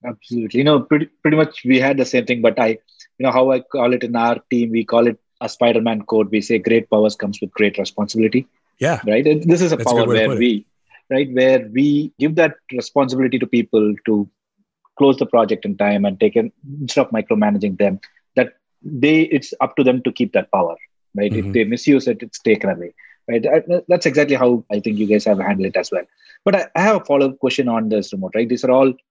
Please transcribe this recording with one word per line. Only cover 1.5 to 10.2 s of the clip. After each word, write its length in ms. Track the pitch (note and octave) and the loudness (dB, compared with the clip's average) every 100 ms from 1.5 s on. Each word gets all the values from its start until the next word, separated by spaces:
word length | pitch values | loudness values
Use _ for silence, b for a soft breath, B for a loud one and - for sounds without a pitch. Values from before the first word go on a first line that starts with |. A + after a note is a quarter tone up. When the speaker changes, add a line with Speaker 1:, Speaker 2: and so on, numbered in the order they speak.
| - | -2
Speaker 1:
we 160 | B2 C3 | 0 2
had 180 | C3+ C#3 | 2 0
the 80 | B2 | 0
same 200 | B2+ A#2 | -2 -2
thing, 160 | B2 | 0
but 180 | A2+ G#2+ | 0 2
I, 100 | A2+ A2 _ b b _ | -2 -2 _ b b _
you 60 | C3 | -2
know, 40 | |
how 200 | B2 C3 | 2 2
I 80 | C3 | 0
call 340 | B2+ C#3 A#2+ | -2 -2 0
it 100 | B2 | 0
in 120 | A#2+ A#2+ | -2 -2
our 240 | A#2 A#2+ _ | 0 -2 _
team, 220 | B2 A#2 | -2 0
we 120 | A2+ | -2
call 220 | A2 A#2 A#2+ | 0 2 2
it 140 | A2+ _ _ | -2 _ _
a 60 | A2+ | -12
Spider-Man 540 | - A#2+ A#2+ A#2 A2 | 0 2 2 0 -4
quote. 280 | G2 A2 G#2 | -2 0 0
We 100 | G#2+ | -2
say, 160 | G2+ A2+ | 0 -2
"Great 320 | F#2+ A2+ A2+ | 2 0 2
powers 260 | G#2+ G#2+ G#2+ | 2 2 0
comes 240 | G2+ G2+ | -8 -8
with 120 | F#2+ | -10
great 260 | - G#2 G2 | -2 -2 0
responsibility." 720 | F#2+ - G#2 A2+ A2 B2+ C3 _ _ _ | -8 -6 -6 0 0 0 -4 _ _ _
Speaker 2:
Yeah. 200 | C#3 E3 - | -2 -2 0
Speaker 1:
Right? 220 | G#2+ D3 | 0 2
And 160 | D3+ | 0
this 180 | E3 E3+ | 2 2
is 100 | F3 | 2
a 40 | D#3 | 0
Speaker 2:
That's 160 | A#2 | 0
a 20 | |
good 60 | A#2+ | 2
Speaker 1:
power 80 | A#2 | 2
Speaker 2:
way 80 | |
to 40 | A2+ | 2